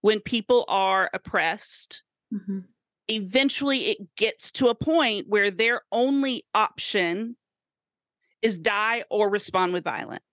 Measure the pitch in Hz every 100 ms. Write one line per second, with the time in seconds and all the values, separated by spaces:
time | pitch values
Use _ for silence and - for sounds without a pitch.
0 | 202 214 - 233 - 247 - 196 190 190
1 | 185 185 - 196 165 - - - - -
2 | _ _ _ 208 185 190 185 _ _ _
3 | - 220 190 247 277 - 277 269 - -
4 | 190 - 214 - - - 254 233 - 320
5 | 254 208 - 208 202 185 226 240 _ 220
6 | 254 277 269 247 - 208 214 - - 208
7 | 175 180 226 240 _ _ _ _ _ _
8 | _ _ _ _ 226 180 160 202 214 233
9 | - 208 208 202 - 185 180 180 165 113
10 | - - _